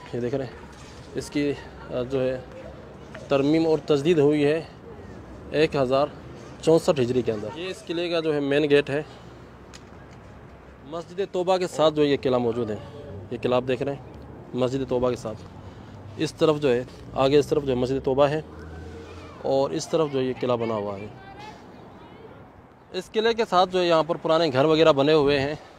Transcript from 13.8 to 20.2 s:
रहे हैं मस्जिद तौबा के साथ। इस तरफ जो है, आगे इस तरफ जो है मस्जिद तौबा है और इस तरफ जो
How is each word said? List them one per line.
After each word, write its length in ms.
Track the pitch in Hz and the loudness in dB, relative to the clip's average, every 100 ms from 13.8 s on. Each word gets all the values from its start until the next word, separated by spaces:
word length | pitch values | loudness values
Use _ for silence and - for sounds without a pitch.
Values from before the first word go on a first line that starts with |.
रहे 140 | 139 139 | -4 -8
हैं 60 | - - - - - 123 | -12 -18 -18 -18 -10 -2
मस्जिद 300 | 127 135 131 | -2 -2 -2
तौबा 220 | 127 127 | 0 0
के 60 | 120 | -2
साथ। 1040 | 113 110 - - - - - - - - | -6 -12 -14 -18 -18 -18 -18 -18 -14 -6
इस 160 | 151 - | -6 0
तरफ 180 | 160 151 | 2 2
जो 120 | 147 | 2
है, 160 | 120 127 - - - | 0 -2 -12 -8 0
आगे 240 | 135 147 | 4 4
इस 100 | 139 | 4
तरफ 140 | 151 | 0
जो 100 | 143 | 0
है 60 | 123 | 0
मस्जिद 220 | 123 135 | 0 -2
तौबा 240 | 131 131 143 | 0 2 2
है 160 | 156 151 - - - - - - - - - 135 | 2 -6 -14 -16 -14 -14 -16 -16 -18 -18 -10 -2
और 260 | 135 139 | 0 0
इस 160 | 156 147 | -2 -2
तरफ 200 | 165 156 | 0 0
जो 100 | 139 | 0